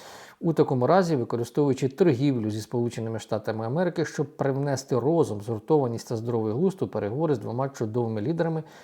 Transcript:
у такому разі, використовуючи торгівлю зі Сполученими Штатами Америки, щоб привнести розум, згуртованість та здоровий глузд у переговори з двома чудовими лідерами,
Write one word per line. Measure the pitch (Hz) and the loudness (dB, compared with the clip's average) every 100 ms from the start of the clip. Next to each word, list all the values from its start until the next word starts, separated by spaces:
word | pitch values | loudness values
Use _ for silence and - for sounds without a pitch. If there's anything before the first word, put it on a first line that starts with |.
| - - - - | -20 -20 -20 -4
у | 165 | -2
такому | 156 147 131 123 | 2 4 4 4
разі, | 180 175 143 | 4 4 0
використовуючи | 117 120 117 - 143 127 131 | 0 -2 -2 0 2 2 0
торгівлю | - 180 120 143 127 107 | 4 4 4 2 2 0
зі | 107 | -4
Сполученими | 107 123 120 120 113 110 | -4 -2 -2 -2 -6 -6
Штатами | - 107 107 107 113 | -4 -4 -2 -4 -2
Америки, | 147 180 170 147 | 0 -2 -2 -4
щоб | - 143 - | -2 -6 -2
привнести | 139 135 143 131 - 123 | -2 0 -2 -4 0 0
розум, | 123 170 113 107 | 2 2 2 -2
згуртованість | 101 110 - 156 127 113 - | -4 -6 2 2 2 -2 -4
та | 113 | -6
здоровий | 117 120 110 | -2 0 0
глузд | 113 185 180 | 0 0 0
у | 120 | -4
переговори | 110 104 127 160 127 | -2 -4 -2 0 0
з | |
двома | 107 117 135 | -2 -4 -4
чудовими | - 110 120 113 110 | -4 -4 -2 -2 -2
лідерами, | 110 170 165 160 156 - | -2 -2 -2 -2 -8 -18